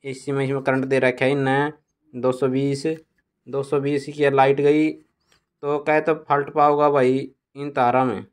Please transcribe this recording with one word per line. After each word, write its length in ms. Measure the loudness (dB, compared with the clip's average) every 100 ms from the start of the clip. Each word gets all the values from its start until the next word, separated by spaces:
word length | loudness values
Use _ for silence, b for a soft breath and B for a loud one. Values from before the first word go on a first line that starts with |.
एसी 280 | -12 -12 -6
में 120 | -4 -2
इसमें 160 | -2
करंट 220 | -2 -2 0
दे 140 | 2
रखा 260 | 0 0 0
है 60 |
इनने 400 | 0 0 0 0 -6 _ _ _
दो 180 | -4 -2
सौ 160 | 0 0
बीस, 380 | 0 -2 -2 -4 -6 _ _ _ _ -10
दो 160 | -8
सौ 160 | -2 -2
बीस 260 | 0 -4 -4
की 220 | -2 2
लाइट 280 | 4 4 4
गई 300 | 4 4 0
तो 840 | -4 _ _ _ _ _ _ -6 -4
कहे 220 | 0 0
तो 120 | 0 -4
फॉल्ट 260 | -2 -2 -2
पाओगा 380 | 2 2 4 2
भाई 420 | 2 2 0 -4 _ _ -12
इन 160 | -8
तारा 320 | 0 2 2 0
में 200 | -4 -10